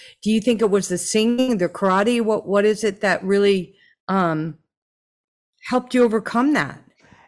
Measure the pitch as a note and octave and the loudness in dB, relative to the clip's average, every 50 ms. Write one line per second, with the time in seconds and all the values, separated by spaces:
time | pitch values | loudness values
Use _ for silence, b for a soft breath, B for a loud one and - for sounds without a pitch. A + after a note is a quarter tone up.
0 | B B B B - G#3 A3 A3 G#3+ B3+ A#3 G3+ A#3 G3+ G3+ G3 F#3 - - F3 | B B B B -2 0 0 2 2 0 0 2 0 0 2 0 0 -2 -4 -6
1 | - - - G#3+ A3 A#3 A#3+ B3 B3+ B3+ A#3 F#3+ - - - - G3 F#3+ F#3 G3 | -4 -2 0 0 0 2 0 0 0 0 0 0 -2 -4 -2 -2 0 2 2 2
2 | G#3 A#3 B3 A#3 A3 A3 G#3+ - - E3+ G3 G3+ G3+ G#3+ G#3+ G#3 A3+ G#3 G3 - | 2 2 0 0 0 0 -2 -2 -2 0 0 2 2 2 0 0 -2 -4 -4 -2
3 | G#3+ F#3+ F3 - F#3+ F#3+ G3 G3+ G3+ G3+ G3 F#3 E3+ - b b b b b b | -2 -2 -2 -2 0 0 0 2 4 2 2 0 -2 -6 b b b b b b
4 | _ - F#3+ F#3+ F3+ E3 D#3+ D#3 D#3 D#3+ D3 - _ _ _ _ _ _ _ _ | _ -4 -2 0 0 0 -2 -2 -4 -6 -10 -12 _ _ _ _ _ _ _ _
5 | _ _ _ _ _ _ _ _ _ _ _ _ - - A#3+ B3+ B3 - - B3+ | _ _ _ _ _ _ _ _ _ _ _ _ -8 -4 -4 -4 -2 0 2 2
6 | B3 A3+ G#3+ A3 A3 - - A#3 C4 D4 D4 G#3 D3 C3 - - - _ _ b | 2 4 2 -2 -4 -2 -2 0 2 2 2 0 -2 -4 -8 -16 -20 _ _ b
7 | b b b b b | b b b b b